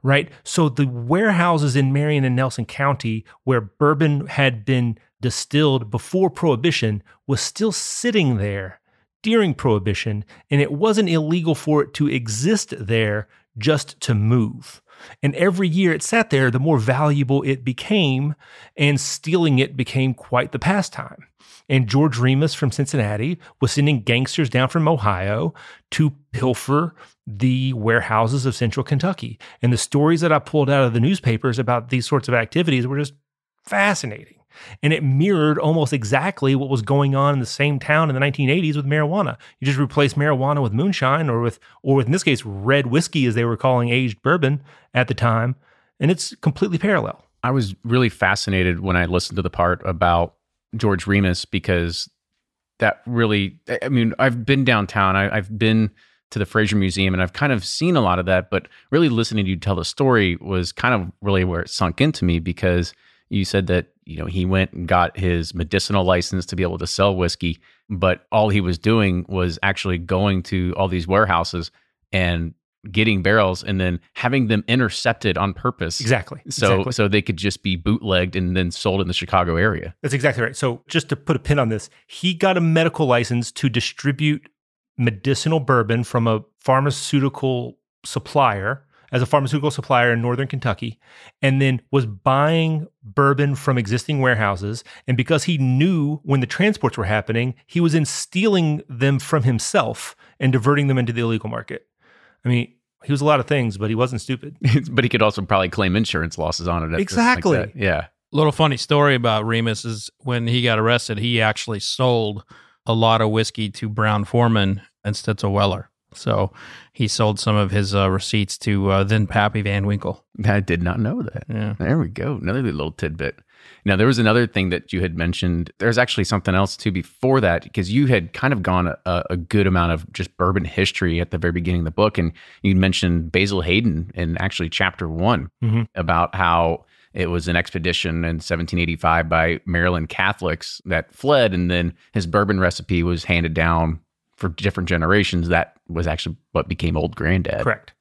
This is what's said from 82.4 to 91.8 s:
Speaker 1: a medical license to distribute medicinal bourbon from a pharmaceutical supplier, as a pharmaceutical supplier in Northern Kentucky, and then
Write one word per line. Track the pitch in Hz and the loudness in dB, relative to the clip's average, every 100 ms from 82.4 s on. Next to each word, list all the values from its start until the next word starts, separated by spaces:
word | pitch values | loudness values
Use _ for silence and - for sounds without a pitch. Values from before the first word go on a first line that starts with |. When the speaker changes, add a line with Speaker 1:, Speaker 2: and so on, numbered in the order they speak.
| 190 180 | 2 2
Speaker 1:
a | |
medical | 165 165 165 - 147 | 2 2 2 0 2
license | 123 117 120 117 | 2 2 -2 -4
to | - 139 | -2 0
distribute | 117 - - 139 139 151 151 _ _ _ _ _ - | 0 -4 -4 -4 0 0 -2 _ _ _ _ _ -2
medicinal | 120 104 131 139 - 160 | -2 -2 -2 -2 0 -2
bourbon | 131 127 110 117 | 2 2 2 -2
from | 120 127 117 | 0 0 0
a | 110 - _ | 0 -4 _
pharmaceutical | - 131 143 139 - 143 135 139 135 127 120 - _ _ - | 0 2 2 -2 -2 0 0 -2 -4 -2 -6 -14 _ _ -8
supplier, | - - 147 131 101 98 139 _ _ _ | -8 -2 2 2 2 -4 -6 _ _ _
as | 127 | -2
a | 123 | 2
pharmaceutical | 151 135 143 147 | 2 2 0 -2
supplier | 139 - 131 120 | -4 0 2 4
in | 117 | 2
Northern | 120 123 139 | 0 -2 -4
Kentucky, | 135 123 98 117 110 _ - - _ | -4 -4 -4 -6 -10 _ -20 -20 _
and | 135 135 | 0 2
then | 139 127 | 2 0